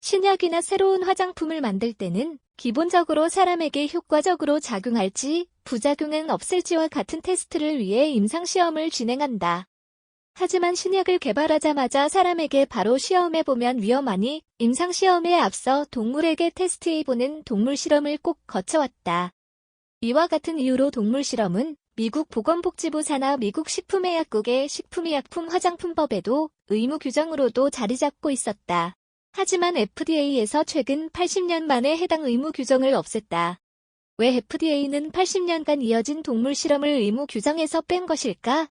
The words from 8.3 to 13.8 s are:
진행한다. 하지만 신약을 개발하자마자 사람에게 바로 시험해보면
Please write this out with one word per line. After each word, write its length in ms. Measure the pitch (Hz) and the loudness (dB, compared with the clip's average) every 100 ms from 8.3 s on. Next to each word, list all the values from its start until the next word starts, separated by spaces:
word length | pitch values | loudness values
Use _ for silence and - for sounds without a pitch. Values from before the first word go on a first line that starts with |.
| 330 349 392 339 311 320 | -2 -2 0 2 0 -4
진행한다. 760 | - 226 254 294 220 175 170 185 _ _ _ _ _ _ | -4 -4 -2 -2 -2 -2 -2 -6 _ _ _ _ _ _
하지만 400 | - 359 370 349 | -4 0 2 2
신약을 460 | 359 370 381 370 359 | 0 0 0 2 2
개발하자마자 920 | - 214 311 311 - 285 247 277 285 | 2 0 2 2 2 2 2 2 2
사람에게 560 | 381 359 349 302 277 269 | 4 2 2 2 2 2
바로 320 | 240 208 262 | 2 2 2
시험해보면 840 | - 370 349 320 311 254 240 254 | 4 2 2 0 0 2 2 0